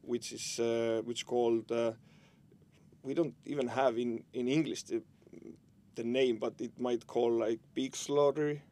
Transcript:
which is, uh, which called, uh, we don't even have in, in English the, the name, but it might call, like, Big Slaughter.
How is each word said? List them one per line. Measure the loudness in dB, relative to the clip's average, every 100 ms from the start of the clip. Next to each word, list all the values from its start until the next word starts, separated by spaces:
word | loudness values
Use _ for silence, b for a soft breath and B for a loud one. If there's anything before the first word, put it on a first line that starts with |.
which | -4 -6 -4
is, | -8 -8 -2
uh, | 0 2 0 0
which | -2 -8
called, | -2 2 2 2 0
uh, | 0 0 -4 b b b b b -20 -20 -20 -20 -14
we | -6
don't | 0 -2 -2 -8
even | -2 -2
have | 4 2 4
in, | -2 -2 -6
in | -4 2
English | 2 0 -4
the, | -4 -6 -6 _ -20 -18 -18 -18 _ -20 -16
the | -6
name, | -2 2 4 2
but | -2 -4
it | -8 -4
might | -2 -2 0
call, | 2 4
like, | 4 2 -2 -4
Big | -4 -4
Slaughter. | -6 0 4 4 4 0 -2 -10